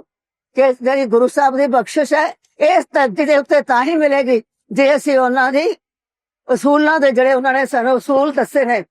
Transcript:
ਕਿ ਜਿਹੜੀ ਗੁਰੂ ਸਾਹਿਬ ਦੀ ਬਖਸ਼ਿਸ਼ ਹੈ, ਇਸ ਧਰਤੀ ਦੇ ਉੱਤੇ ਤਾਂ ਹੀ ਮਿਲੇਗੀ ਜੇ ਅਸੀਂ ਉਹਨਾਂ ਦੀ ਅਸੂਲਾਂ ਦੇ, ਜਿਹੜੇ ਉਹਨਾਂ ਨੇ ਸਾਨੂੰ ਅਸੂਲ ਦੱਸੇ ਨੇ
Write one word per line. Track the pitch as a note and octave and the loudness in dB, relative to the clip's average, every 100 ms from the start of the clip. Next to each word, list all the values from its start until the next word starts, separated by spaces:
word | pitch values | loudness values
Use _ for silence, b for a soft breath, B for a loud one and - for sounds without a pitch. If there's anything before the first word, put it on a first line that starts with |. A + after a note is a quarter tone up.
| - _ _ _ _ - | -6 _ _ _ _ 0
ਕਿ | C4+ B3+ | 0 0
ਜਿਹੜੀ | B3 C#4 C4 | -2 -2 0
ਗੁਰੂ | A#3 B3 | 0 0
ਸਾਹਿਬ | - C#4 C4 | 0 0 0
ਦੀ | C#4+ | 0
ਬਖਸ਼ਿਸ਼ | B3 G3 D#4 C#4 | 0 -2 -4 -2
ਹੈ, | D4+ D#4+ - _ _ | -2 -2 -8 _ _
ਇਸ | D4+ F4+ C4 | 2 2 0
ਧਰਤੀ | D#4 C4+ G3 D4 | -2 -2 -2 0
ਦੇ | C#4+ | 0
ਉੱਤੇ | C4+ D4 | 2 -2
ਤਾਂ | - B3 | 0 -2
ਹੀ | C4+ E4 | 0 0
ਮਿਲੇਗੀ | D4 C#4 B3+ A#3 - _ _ | 0 0 0 -2 -2 _ _
ਜੇ | G#3 C4+ C#4+ | 0 2 0
ਅਸੀਂ | D4 C4 | 0 0
ਉਹਨਾਂ | B3+ B3+ B3+ | 0 0 0
ਦੀ | C#4 E4+ - _ _ _ _ _ _ - | 0 -2 -6 _ _ _ _ _ _ -4
ਅਸੂਲਾਂ | B3 C#4 D4 D4+ D#4+ | -2 2 2 2 2
ਦੇ, | C#4 | 2
ਜਿਹੜੇ | A#3+ B3+ | 2 2
ਉਹਨਾਂ | C4 C4 | 0 0
ਨੇ | C4 C4 | -2 -2
ਸਾਨੂੰ | C4 A#3+ B3+ | -2 0 -2
ਅਸੂਲ | - C4+ D4 | 0 0 0
ਦੱਸੇ | C#4 A3+ C#4+ A#3+ | -2 -2 -2 0
ਨੇ | A3+ F3 | -2 -6